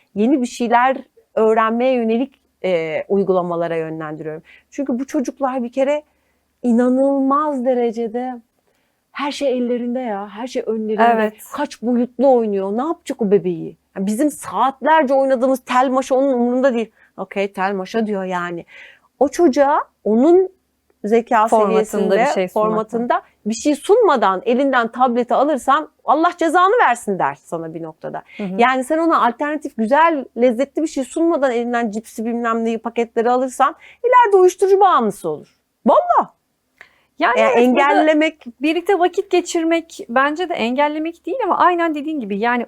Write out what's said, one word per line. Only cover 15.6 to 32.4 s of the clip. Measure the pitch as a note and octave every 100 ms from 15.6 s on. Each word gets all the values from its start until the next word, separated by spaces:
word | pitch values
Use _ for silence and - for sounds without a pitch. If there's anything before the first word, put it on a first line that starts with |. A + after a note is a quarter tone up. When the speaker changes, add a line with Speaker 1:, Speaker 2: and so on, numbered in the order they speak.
Speaker 1:
tel | - B3+ C4+
maşa | C4 C4
onun | C4 C#4
umurunda | A#3+ A#3+ B3 C4+
değil. | A#3 A3 _ _ -
"Okey, | F#3+ G3+ G3
tel | G3+ F#3+
maşa." | G3 F#3 A3+ G#3+
diyor | G3
yani. | F#3 F3+ F3 E3+ - - - _ _ -
O | C#4+
çocuğa | - F4 C4+ C#4 D#4+ - _
onun | G3+ A3 D4 F4+ F#4 _ _ _ _ _
zeka | G3+ A#3 A#3 A3+ A3+
Speaker 2:
Formatında | A3+ G3+
Speaker 1:
seviyesinde, | G#3+ G#3+ G#3 F#3+ G3
Speaker 2:
bir | C4+
şey | G3+ F#3
sunmakla. | A3 G#3+
Speaker 1:
formatında | A3 A3 A#3 A#3+ C4+ - _ G#3
bir |
şey | A3+ D4
sunmadan | C#4+ - A4 G#4 C4+ A3 B3
elinden | A#3 A#3+ C#4 B3+ A3+
tableti | A#3+ B3+ A#3+ A#3+
alırsan | G#3+ C#4+ C#4 - D4 D4+ _
Allah | - C#4+ E4+ F4
cezanı | E4+ E4+ F#4 A#4+ D#4+
versin | A#3+ - F3+
der | C#3
sana | C#3+ - E3 E3
bir | D#3+
noktada. | D#3+ - D#3 D3+ - -
Speaker 2:
Hı |
hı. | G3 F#3
Speaker 1:
Yani | B3+ C4
sen | B3+ D#4
ona | E4 C#4+ A#3
alternatif, | A#3 D4 D4+ D4 -
güzel, | G#3+ C#4+ E4+ D4+ - A3+
lezzetli | B3+ A3 C#4 -
bir | D4+
şey | C#4+
sunmadan | B3+ E4+ E4 D#4+ C4+
elinden | A#3 A#3+ A#3+ A#3
cipsi | G#3+ - -
bilmem | A3 A#3